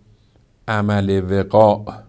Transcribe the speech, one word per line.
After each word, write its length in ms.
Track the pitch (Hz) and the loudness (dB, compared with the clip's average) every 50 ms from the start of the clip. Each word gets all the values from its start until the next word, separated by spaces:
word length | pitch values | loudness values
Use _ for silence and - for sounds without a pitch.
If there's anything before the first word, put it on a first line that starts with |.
| _ _ _ _ _ _ _ _ _ _ _ _ _ - | _ _ _ _ _ _ _ _ _ _ _ _ _ -6
عمل 540 | 110 104 101 104 104 101 98 95 98 98 92 92 | -4 -2 -2 0 0 0 0 0 0 -2 -2 -2
وقاع 720 | 98 98 95 98 - 107 110 107 104 110 107 - - - - | -2 -2 -2 0 2 4 4 4 4 0 -4 -12 -16 -18 -20